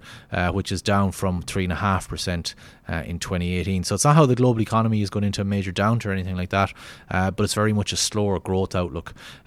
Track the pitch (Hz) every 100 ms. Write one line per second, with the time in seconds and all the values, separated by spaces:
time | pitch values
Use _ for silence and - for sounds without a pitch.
0 | - - - 90 90 95 - 92 - 101
1 | 98 - 95 90 - 101 90 80 101 92
2 | - 85 - 85 - - - - - 82
3 | 67 85 - 90 87 90 85 92 87 101
4 | 147 156 139 120 127 117 110 113 113 107
5 | 98 107 101 98 98 101 95 90 104 117
6 | 104 95 92 90 90 98 98 - - -
7 | - 92 92 92 104 - 107 104 101 92
8 | - 104 104 92 - 95 95 95 90 85
9 | - - - -